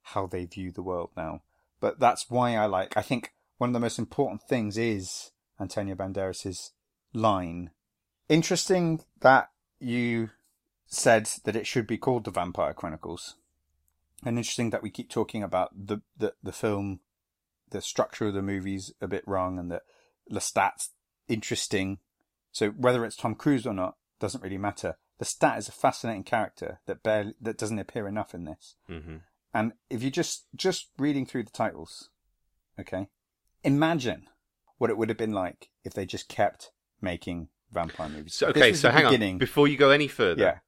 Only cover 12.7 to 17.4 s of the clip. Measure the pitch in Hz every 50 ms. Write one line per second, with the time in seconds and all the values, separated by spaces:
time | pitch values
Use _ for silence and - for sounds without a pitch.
12.7 | 78 - - 85 76 76 - 85 85 90 - - - _ _ _ _ _ _ _
13.7 | _ _ _ _ _ _ _ _ _ - - 123 117 120 113 - - - 120 113
14.7 | 101 101 - 101 - - 113 _ - 117 107 - - 113 104 92 92 90 90 -
15.7 | - 95 98 101 107 107 _ _ _ - 110 101 - _ - 98 - - - 110
16.7 | 104 101 101 98 95 90 _ _ _ _ _ _ _ _